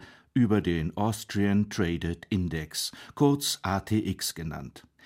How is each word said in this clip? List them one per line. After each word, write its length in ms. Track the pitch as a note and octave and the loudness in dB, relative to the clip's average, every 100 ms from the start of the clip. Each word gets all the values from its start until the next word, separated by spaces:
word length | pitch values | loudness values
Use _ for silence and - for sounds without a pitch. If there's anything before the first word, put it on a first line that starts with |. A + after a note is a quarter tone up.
| - - _ | -4 -20 _
über 260 | C3+ A#2 G#2 | 2 4 4
den 340 | F2+ E2+ D#2 | 2 0 -2
Austrian 760 | - G#2+ G#2+ - G2+ G2+ G2+ G#2 | 0 -2 -2 -4 0 4 4 2
Traded 560 | - E2+ E2+ E2 F2 - | 0 0 0 -2 -6 -4
Index, 640 | G2 F2 D#2+ D#2 - - - - | -2 -2 -4 -6 -6 -8 -8 -10
kurz 460 | - C#3+ C#3+ - - | 2 2 4 0 -4
A 180 | F#2 F#2+ | -2 -2
T 300 | - A2 G2 | 0 0 0
X 240 | F2+ - | -2 -4
genannt. 500 | - D#2+ D2 C2 - - _ | -6 -8 -8 -12 -16 -20 _